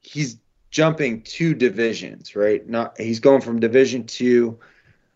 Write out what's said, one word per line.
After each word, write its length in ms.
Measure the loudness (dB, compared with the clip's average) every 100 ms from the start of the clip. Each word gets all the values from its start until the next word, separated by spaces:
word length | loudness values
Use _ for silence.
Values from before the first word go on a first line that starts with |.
he's 360 | _ -8 -8 -8 _ _ _
jumping 500 | 0 0 0 -4 -6
two 320 | -12 -4 -2
divisions, 800 | 0 0 0 -4 -4 -12 -18 -12
right? 340 | -2 0 0 -4
Not, 320 | -6 -6 -8
he's 200 | -6 2
going 220 | 4 4
from 180 | 2 -2
Division 460 | 2 4 2 0 -10
two, 520 | -2 2 4 2 -4 _ _ _ _ _